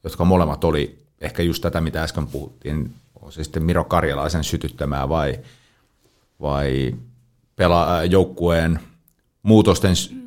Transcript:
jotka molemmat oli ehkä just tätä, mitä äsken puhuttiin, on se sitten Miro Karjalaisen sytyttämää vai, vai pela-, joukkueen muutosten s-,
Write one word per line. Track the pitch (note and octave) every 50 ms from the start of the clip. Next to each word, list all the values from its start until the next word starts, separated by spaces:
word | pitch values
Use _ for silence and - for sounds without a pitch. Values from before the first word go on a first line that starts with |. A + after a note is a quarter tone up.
| -
jotka | D#2+ - - E2+
molemmat | F2+ F#2+ F2+ E2+ D2+ C#2+ - -
oli | E2 D2+ D2 C#2+ - - - _ _ _ _
ehkä | - - - -
just | E2+ E2+ D#2+ -
tätä, | - F2 - E2+
mitä | D#2+ D#2+ - D#2+
äsken | D#2+ D#2 - F2 D2+
puhuttiin, | - - C#2 - - - _ - D2 D2+ D#2 - - - - _ _ _ -
on | - D2+
se | - D#2+ D#2
sitten | - - E2
Miro | D#2+ E2+ F2 F2 D#2+
Karjalaisen | - F2 E2+ E2 D2+ C#2 C#2 C#2+ D2+ E2 F2 F2+
sytyttämää | - - - - D#2 - - D2 C#2+ C#2 C#2 C2+ C#2
vai, | D#2+ D#2+ D2 C#2+ C2 - - - - _ _ _ _ _ _ _ _ _ _ _ _ _ _ _ _ _
vai | D2 D2 C#2+ C#2 C#2+ C#2 C2 C2+ C2 B1 B1 B1 - - - _ _ _ _ _ _ _ _
pela-, | - F#2+ F2 E2+ E2+ D#2+ D#2 F2 E2 D#2+ F2+
joukkueen | F2+ F#2+ F#2 - - - E2+ E2+ E2+ E2 E2 E2 E2+ E2 - - - _ _ _ _ _ _ _ _ _
muutosten | - G#2 G#2+ G#2+ G2+ G#2 F2 - - F#2+ F2+
s-, | - - - - - -